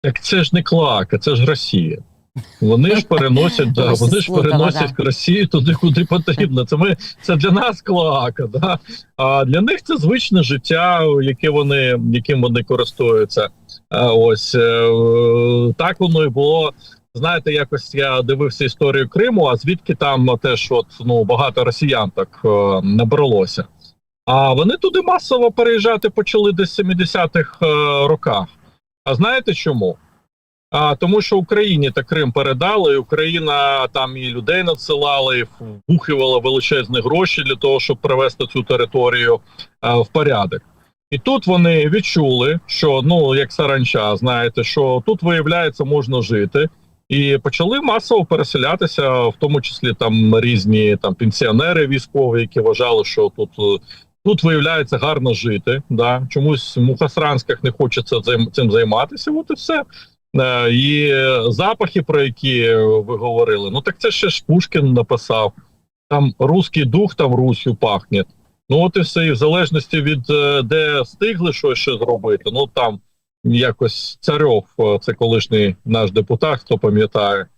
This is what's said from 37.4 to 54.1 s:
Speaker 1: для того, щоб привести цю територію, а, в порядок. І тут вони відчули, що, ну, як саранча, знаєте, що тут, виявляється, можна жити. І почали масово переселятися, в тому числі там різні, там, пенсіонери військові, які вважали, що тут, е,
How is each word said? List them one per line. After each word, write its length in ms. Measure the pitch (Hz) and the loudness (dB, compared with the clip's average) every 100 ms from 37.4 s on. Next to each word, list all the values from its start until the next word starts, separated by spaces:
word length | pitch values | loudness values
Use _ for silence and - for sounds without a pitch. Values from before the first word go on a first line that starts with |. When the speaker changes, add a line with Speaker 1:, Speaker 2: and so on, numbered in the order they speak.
Speaker 1:
для 120 | 131 131 | -4 -2
того, 240 | 139 135 | 0 0
щоб 180 | - 127 | -2 -4
привести 480 | 139 131 135 - 123 | -2 0 -2 -4 -8
цю 160 | 131 | -6
територію, 760 | 110 120 120 - 160 - 466 - _ - - _ | -2 -2 0 0 0 2 2 0 _ -20 -20 _
а, 160 | 117 117 | -2 0
в 80 | 107 | 0
порядок. 540 | 160 143 117 95 - _ _ _ _ _ | 0 0 -2 -2 -6 _ _ _ _ _
І 60 | 139 | -6
тут 300 | - 269 - | -2 -2 2
вони 420 | 180 170 160 151 | 4 4 4 2
відчули, 720 | 202 - 160 143 123 131 165 - | 0 0 0 0 2 0 -2 -6
що, 360 | - 156 135 | -2 0 2
ну, 320 | 131 175 139 135 | 2 2 2 0
як 160 | 135 | -2
саранча, 640 | - 147 135 123 120 107 101 | -2 0 0 0 0 -2 -2
знаєте, 480 | 123 120 117 - | -2 -2 -2 -4
що 400 | 113 - 135 127 160 | -4 0 0 0 -2
тут, 180 | 214 | -2
виявляється, 600 | 170 165 151 175 160 - | 0 0 0 0 -2 -4
можна 380 | 139 147 120 127 | -2 -2 0 -4
жити. 480 | 107 110 101 139 156 _ _ _ _ | -2 -2 0 0 -2 _ _ _ _
І 280 | 139 139 139 | -2 0 0
почали 440 | 139 - 175 269 | -2 -2 -2 0
масово 440 | 294 220 - 226 170 | 0 -2 0 0 2
переселятися, 1040 | 156 - 143 123 - - - 139 127 117 | 0 0 -2 -2 -2 -2 -2 0 0 0
в 60 | - | -2
тому 220 | 147 143 | -2 -2
числі 320 | - - 123 | -4 -6 -6
там 460 | 110 113 110 110 113 | -2 0 2 4 4
різні, 580 | 120 113 101 107 107 101 | 2 0 2 2 2 0
там, 140 | 101 92 | -2 0
пенсіонери 720 | 113 - 120 113 160 165 143 | -2 0 0 2 2 0 0
військові, 540 | 135 - 139 127 117 | -2 -2 0 0 0
які 180 | 113 127 | -2 0
вважали, 460 | 110 104 123 113 - | 0 0 2 0 0
що 260 | - 104 - | 0 0 -2
тут, 120 | 104 - | -8 -2
е, 260 | 104 98 - - _ | -2 -2 -6 -20 _